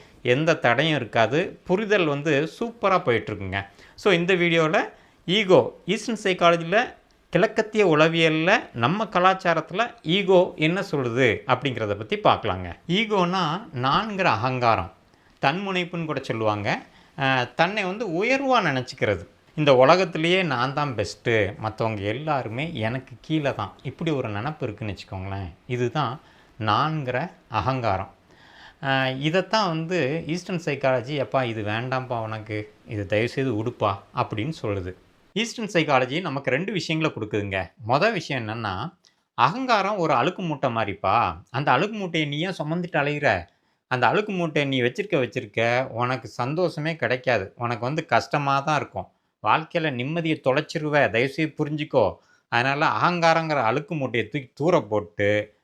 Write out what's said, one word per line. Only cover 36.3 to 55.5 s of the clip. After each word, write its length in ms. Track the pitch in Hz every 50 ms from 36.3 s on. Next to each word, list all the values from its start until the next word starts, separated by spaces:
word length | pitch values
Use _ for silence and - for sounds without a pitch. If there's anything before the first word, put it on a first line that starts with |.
| 135 139 - 135
ரெண்டு 200 | 123 139 185 214
விஷயங்களை 440 | 226 175 - - 160 156 160 151 -
கொடுக்குதுங்க. 560 | - 110 104 - 104 101 101 95 95 90 87 _ - 110
மொத 240 | 107 127 147 185 226
விஷயம் 360 | 233 180 - - 143 127 113
என்னன்னா, 460 | 107 110 117 113 104 95 95 123 175 - _ _ _ _ _ _ _ _
அகங்காரம் 640 | - 117 139 185 254 269 247 233 202 185 196 214
ஒரு 160 | 196 165 151 143
அழுக்கு 280 | 120 127 175 185 -
மூட்டை 340 | 190 165 151 135 - 131 117
மாதிரிப்பா, 680 | 113 110 98 95 - - 95 104 117 110 92 82 87 - _
அந்த 220 | - 127 147 147
அழுக்கு 260 | 127 131 185 214 226
மூட்டையை 320 | 214 196 175 165 160 151 143
நீ 100 | 143 147
ஏன் 160 | 170 196 175
சுமந்துட்டு 400 | - 156 151 160 180 175 170 -
அலையிற? 480 | 156 139 143 147 147 143 127 104 87 80 - _ _ _ _ _ _ _
அந்த 200 | - 127 104 123
அழுக்கு 260 | 113 135 196 214 214 196
மூட்டையை 360 | 180 170 160 143 156 143 139
நீ 100 | 135 127
வச்சிருக்க 320 | 120 123 - - 190 - 175
வச்சிருக்க 720 | 147 123 113 - 127 113 104 - 113 113 117 120 123 135
உனக்கு 400 | 117 117 113 123 123 131 127 -
சந்தோஷமே 680 | 113 - - 120 127 151 170 185 160 - 151 147 160 165
கிடைக்காது, 580 | 156 - 110 123 127 - 135 120 104 95 101 -
உனக்கு 300 | - 120 117 123 110 117
வந்து 200 | 127 151 160 147
கஷ்டமா 540 | - - 117 - - - 147 143 139 139 139
தான் 160 | 135 156 151
இருக்கும், 320 | 139 120 - - 98 90 - _ _ _ _ _ _ -
வாழ்க்கையில 480 | 107 117 151 160 - - 170 156 156
நிம்மதியை 460 | 131 120 123 139 160 175 160 165 156 156
தொலைச்சிருவ, 720 | - 135 127 151 147 - - 165 151 151 147 143 131 110
தயவுசெய்து 440 | 98 113 127 135 - - 156 147 -
புரிஞ்சுக்கோ. 580 | - 151 147 151 147 151 147 - 131 104 90 85 - _ _ _ _ _ -
அதனால 360 | 120 117 123 135 139 147 156
அகங்காரங்கிற 760 | 143 113 107 135 170 180 175 165 165 165 165 165 156 151 139
அழுக்கு 340 | 117 110 120 143 151 - 175
மூட்டையை 340 | 151 131 123 113 120 107 104
தூக்கி 220 | - 147 127 - _
தூர 280 | - 143 170 175 151
போட்டு 800 | 113 104 107 104 101 - _ - 101 101 104 104 104 -